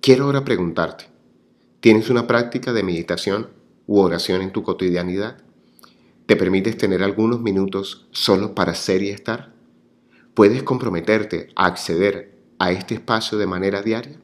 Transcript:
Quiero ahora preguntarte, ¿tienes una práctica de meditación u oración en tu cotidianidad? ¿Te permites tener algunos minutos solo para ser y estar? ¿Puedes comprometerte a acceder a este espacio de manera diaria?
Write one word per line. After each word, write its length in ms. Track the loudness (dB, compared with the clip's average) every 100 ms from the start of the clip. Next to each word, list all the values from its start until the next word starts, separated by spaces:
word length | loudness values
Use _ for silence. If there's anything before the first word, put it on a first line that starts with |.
Quiero 260 | 6 4 4
ahora 180 | -2
preguntarte, 640 | 0 -2 -2 -2 -4 -6 -20 _ _ _ _ _ _ _
¿tienes 300 | 6 6 6
una 180 | 0 4
práctica 440 | 2 2 -4 -2
de 120 | -2
meditación 640 | 0 -2 -4 -4 -2 -2 -4 -16 _ _ 2
u 100 | 4
oración 420 | 4 2 -2 -2
en 120 | -2
tu 100 | -6
cotidianidad? 760 | -4 -2 0 0 -2 -4 -6 -10 _ _ _ _ -20 _ _ _ 0
¿Te 100 | 2
permites 400 | 4 2 0 -2
tener 260 | 0 0
algunos 380 | 0 0 0 0
minutos 680 | 0 0 0 -4 -8 -14 _
solo 420 | -6 2 2 2
para 180 | -2 -2
ser 280 | -2 -2 -2
y 60 | -2
estar? 440 | -6 -8 -10 -10 -20 _ _ _ _ _ _ _
¿Puedes 300 | 4 4 4
comprometerte 880 | -4 -4 -2 -4 -2 -2 -2 -8 -8 -2
a 100 | -2
acceder 720 | -2 -6 0 0 -2 -10 -20 _ _
a 100 | -2
este 240 | -2 -4
espacio 420 | -10 -2 -4 -2 -4
de 120 | -4
manera 340 | -2 -2 -2
diaria? 380 | -4 -4 -6 -20